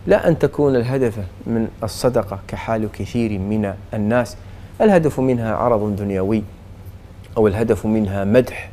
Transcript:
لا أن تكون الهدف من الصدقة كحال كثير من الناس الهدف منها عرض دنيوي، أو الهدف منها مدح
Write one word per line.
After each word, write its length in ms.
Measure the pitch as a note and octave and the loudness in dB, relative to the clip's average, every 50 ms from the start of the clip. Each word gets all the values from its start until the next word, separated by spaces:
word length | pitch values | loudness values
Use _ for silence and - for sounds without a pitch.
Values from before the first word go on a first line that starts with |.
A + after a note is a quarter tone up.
| - - | 0 2
لا 200 | G3+ G#3 - F3+ | 2 4 4 4
أن 120 | D#3+ - | 2 4
تكون 360 | - C#3 - - D3 C#3+ C3+ | 2 0 2 2 2 2 4
الهدف 420 | B2 A#2 B2 C3 C3+ C3 A#2 G#2 A2 G2 F#2 - - - - | 2 2 0 0 0 0 0 0 -4 -8 -10 -12 -10 -6 -4
من 200 | A#2 A2+ A2 - - - - | -2 -2 -2 -2 -4 -6 -8
الصدقة 560 | A2+ - - - B2+ A#2 A#2 G2+ - G2 G2 - - | -8 -4 -2 0 0 0 0 -2 -2 -4 -10 -10 -10
كحال 440 | - G2 - - A2+ A2 G#2+ G2+ | -10 -8 -4 -4 -2 -2 -2 -4
كثير 480 | - - G#2 - - A#2+ A#2 A2 G#2+ F#2+ | -6 -8 -8 -4 -2 -2 -2 0 -2 -2
من 340 | F#2+ G2+ G#2+ A2 G#2 G2 F#2+ G2+ G2 - - | -2 -2 -2 -2 -2 -2 -4 -8 -10 -8 -6
الناس 440 | A2 G#2 G#2 A#2 B2 A#2+ - - - - - - - - - - - | -2 0 2 2 2 0 0 -4 -14 -16 -18 -18 -18 -18 -12 -2 2
الهدف 380 | A3+ A3 G3 F3 D#3+ C#3+ - - | 4 6 6 6 4 2 0 0
منها 360 | C3 C3 B2+ A#2+ A2+ A2 G#2 | 2 2 2 0 0 -2 0
عرض 400 | - - B2 A#2+ G#2+ G#2 G#2+ G#2 | 0 2 2 2 2 2 0 -2
دنيوي، 480 | F#2+ G2+ G2+ G2 F#2 F#2+ G2 A2+ A2 G#2 - - - - - - - - - - - - - - - - - - A#2 | -2 -2 -2 -2 -2 0 0 0 -2 -2 -6 -10 -18 -20 -20 -20 -20 -18 -18 -18 -18 -20 -20 -20 -20 -20 -6 0 2
أو 100 | A2 G#2 | 2 4
الهدف 380 | F#2 G#2+ A#2 A2+ A2 G2 - | 4 2 2 2 0 0 0
منها 380 | A2 A2 A2 G#2+ G2 F#2+ G2+ G2 | 0 0 0 0 0 0 -2 0
مدح 460 | G2 G#2+ B2+ B2+ - - - - - | 4 4 4 4 2 -2 -12 -14 -16